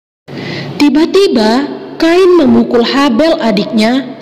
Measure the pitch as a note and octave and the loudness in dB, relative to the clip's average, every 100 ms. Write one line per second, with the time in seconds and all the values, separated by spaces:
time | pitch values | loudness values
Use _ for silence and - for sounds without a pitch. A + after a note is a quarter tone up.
0 | _ _ - - - - - - D4 C#4 | _ _ -16 -12 -10 -10 -8 0 0 2
1 | E4+ F#4+ G4 A#3+ G#3+ A#3+ D4 - - - | 0 2 2 2 0 0 -4 -8 -12 -4
2 | E4 F4 F#4+ F4 B3+ A#3 A3+ A#3+ A3+ C4+ | 0 4 4 4 4 2 2 0 0 0
3 | C#4 A3 D#4+ D#4+ A3+ G#3 F3 A3+ G#3+ C4+ | 0 2 0 0 -2 -2 -2 0 0 0
4 | B3 - | -4 -10